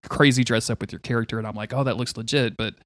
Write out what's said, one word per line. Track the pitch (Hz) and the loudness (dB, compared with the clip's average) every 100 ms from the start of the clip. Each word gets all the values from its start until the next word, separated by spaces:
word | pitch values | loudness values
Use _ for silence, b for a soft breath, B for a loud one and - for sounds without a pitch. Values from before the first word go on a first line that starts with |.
| - | -4
crazy | - 143 127 | 4 6 6
dress | 123 113 - | 4 2 0
up | 113 | -4
with | 104 | -6
your | 90 | -8
character, | - 120 113 113 | -4 -2 -2 -4
and | 110 | -6
I'm | 104 | -8
like, | 107 | -6
"Oh, | 127 | -2
that | 135 110 | 0 -2
looks | 120 - | -4 -6
legit," | 113 143 120 - | 0 2 2 -2
but, | 113 - | -6 -8